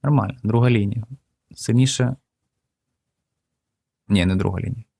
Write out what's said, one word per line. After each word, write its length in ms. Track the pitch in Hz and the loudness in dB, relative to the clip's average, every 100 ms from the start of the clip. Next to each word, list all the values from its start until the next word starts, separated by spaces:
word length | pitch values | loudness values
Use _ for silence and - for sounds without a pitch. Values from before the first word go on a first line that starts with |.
Нормально, 340 | 143 147 101 - | 2 0 0 -4
друга 260 | 107 117 123 | -2 2 4
лінія. 340 | 117 101 113 107 131 _ _ _ - | 2 0 -4 -8 -16 _ _ _ -12
Сильніше. 600 | - 117 131 - 123 131 _ _ _ _ _ _ _ _ _ _ _ _ _ _ _ _ _ _ _ | -2 2 2 0 -4 -4 _ _ _ _ _ _ _ _ _ _ _ _ _ _ _ _ _ _ _
Ні, 180 | 98 90 | 0 2
не 100 | 95 | 0
друга 240 | 98 92 | -2 -2
лінія. 260 | 95 113 - | -6 -8 -14